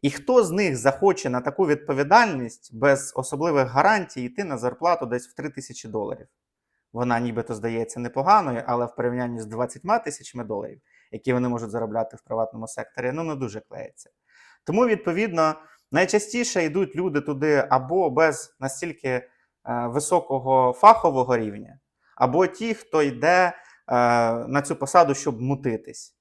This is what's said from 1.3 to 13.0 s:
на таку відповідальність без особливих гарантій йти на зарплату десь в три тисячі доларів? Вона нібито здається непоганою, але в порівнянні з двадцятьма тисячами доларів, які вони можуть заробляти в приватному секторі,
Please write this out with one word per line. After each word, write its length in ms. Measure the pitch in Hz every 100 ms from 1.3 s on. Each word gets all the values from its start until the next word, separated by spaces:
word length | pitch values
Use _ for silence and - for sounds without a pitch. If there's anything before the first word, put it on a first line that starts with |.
на 100 | 123
таку 260 | 123 139 185
відповідальність 1080 | 147 - 131 143 208 226 147 117 - -
без 380 | 110 139 139 139 -
особливих 520 | 131 139 165 147 127
гарантій 560 | 127 175 214 175 -
йти 200 | 123 123
на 140 | 196 131
зарплату 480 | 123 120 170 170 127
десь 220 | 123 -
в 60 |
три 160 | - 147
тисячі 380 | 143 - 123 117
доларів? 380 | 110 101 - - _ _ _ _ _ _
Вона 280 | 113 123 120
нібито 340 | 120 113 113
здається 460 | 113 113 113 113 -
непоганою, 600 | 120 131 143 208 170 117 -
але 200 | 120 120
в 80 |
порівнянні 460 | - 123 123 123 117
з 60 | 110
двадцятьма 520 | 110 123 - 180 220
тисячами 460 | 220 - - 127
доларів, 360 | 110 104 107 - _ _ _
які 220 | 110 -
вони 160 | 123 123
можуть 220 | 120 113
заробляти 460 | 113 110 107 113 -
в 40 |
приватному 480 | _ 110 110 113 110
секторі, 440 | - 117 -